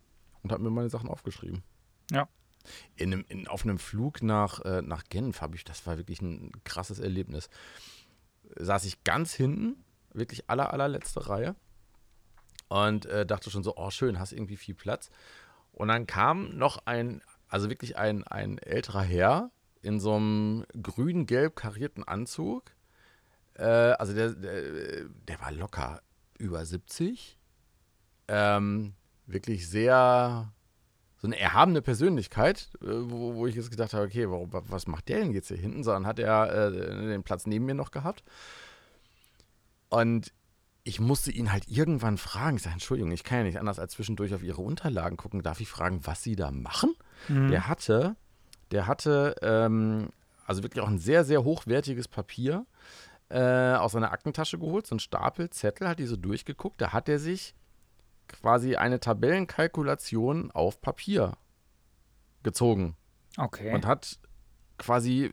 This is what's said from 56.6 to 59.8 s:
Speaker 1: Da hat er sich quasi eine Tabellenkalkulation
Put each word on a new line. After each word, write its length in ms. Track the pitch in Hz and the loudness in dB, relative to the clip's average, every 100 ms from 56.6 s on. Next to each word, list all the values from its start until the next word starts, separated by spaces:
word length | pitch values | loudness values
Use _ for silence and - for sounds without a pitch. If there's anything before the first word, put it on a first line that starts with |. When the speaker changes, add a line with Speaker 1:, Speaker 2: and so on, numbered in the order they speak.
| 196 - | -8 -4
Speaker 1:
Da 100 | 92 | -2
hat 160 | 107 135 | 0 0
er 120 | 147 | 0
sich 360 | 156 185 - - _ _ _ _ _ _ - | 0 -6 -8 -18 _ _ _ _ _ _ -20
quasi 480 | - 113 120 127 123 | -2 4 4 4 2
eine 240 | 120 123 | 2 2
Tabellenkalkulation 1500 | 123 107 120 185 180 - 160 - | 0 2 2 2 0 0 0 0